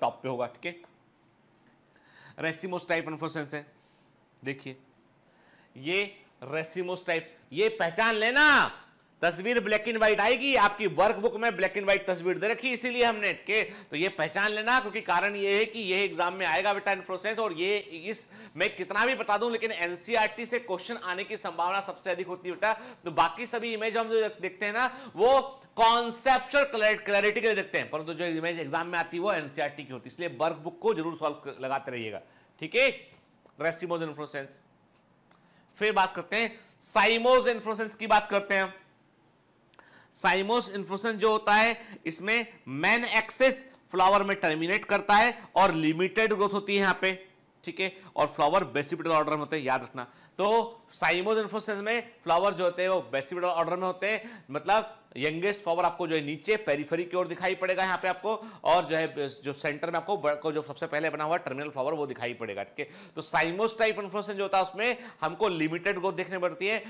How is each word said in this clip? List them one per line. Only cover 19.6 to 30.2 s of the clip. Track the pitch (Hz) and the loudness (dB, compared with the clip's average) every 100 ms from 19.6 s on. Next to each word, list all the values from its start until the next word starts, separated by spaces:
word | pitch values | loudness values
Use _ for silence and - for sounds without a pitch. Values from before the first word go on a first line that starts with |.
| 226 | -4
एनसीईआरटी | 175 175 175 214 226 214 214 233 | -2 -4 -6 -2 0 0 -2 -6
से | 240 | -6
क्वेश्चन | 233 180 202 233 | -4 -6 -6 -8
आने | 175 185 | -6 -6
की | 202 214 | -6 -6
संभावना | 190 165 175 196 | -6 -2 0 0
सबसे | 196 - 196 | -4 -8 -4
अधिक | 175 180 | -4 -4
होती | 180 180 | -8 -8
है | |
बेटा। | 170 214 214 247 240 | -2 0 0 -6 -12
तो | 175 | -4
बाकी | 156 170 - 240 | 2 2 2 -6
सभी | 233 233 | -4 -4
इमेज | 220 220 220 | -4 -2 -2
हम | 226 | 0
जो | 226 214 208 | 2 0 -2
देखते | 180 185 208 | -8 -4 -4
हैं | |
ना, | 220 254 - 226 156 | 0 -2 -4 -12 2
वो | 233 269 262 - - - | 6 6 4 -6 -12 4
कॉन्सेप्चुअल | 226 233 233 233 269 254 - 285 277 226 214 208 | 6 6 2 -2 2 2 4 2 2 2 2 2
क्लैरिटी | 196 202 208 214 | 0 2 2 2
के | 226 | 2
लिए | 202 | 0
देखते | 190 160 | 0 -2
हैं, | 117 | -2
परंतु | 151 160 | -4 -6
जो | 160 175 | -4 -2
इमेज | 160 165 170 | -2 -2 -4
एग्जाम | 139 165 170 | -2 -2 -2
में | 175 | -2
आती | 165 170 | -2 -2
है | |
वो | 202 | 0
एनसीईआरटी | 175 147 147 143 143 | 0 -4 -4 -4 -4
की | 131 | -12
होती | 127 127 | -12 -14
है, | |
इसलिए | 147 | -8